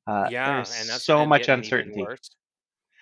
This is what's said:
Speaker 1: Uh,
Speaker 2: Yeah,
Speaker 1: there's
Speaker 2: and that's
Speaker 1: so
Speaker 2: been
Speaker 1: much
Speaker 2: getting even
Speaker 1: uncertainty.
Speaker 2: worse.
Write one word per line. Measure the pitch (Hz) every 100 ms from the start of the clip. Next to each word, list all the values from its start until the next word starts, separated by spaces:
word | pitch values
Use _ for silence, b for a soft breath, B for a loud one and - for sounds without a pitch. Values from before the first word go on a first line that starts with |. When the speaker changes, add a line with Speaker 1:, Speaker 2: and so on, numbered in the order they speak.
| 110
Speaker 1:
Uh, | 104 98
Speaker 2:
Yeah, | 123 135 139
Speaker 1:
there's | 107 117
Speaker 2:
and | 113
that's | 127
Speaker 1:
so | - 151
Speaker 2:
been | 151
Speaker 1:
much | 143 123
Speaker 2:
getting | 123
even | 110 123
Speaker 1:
uncertainty. | 104 104
Speaker 2:
worse. | 95 131 - _ _ _ _ _ _ b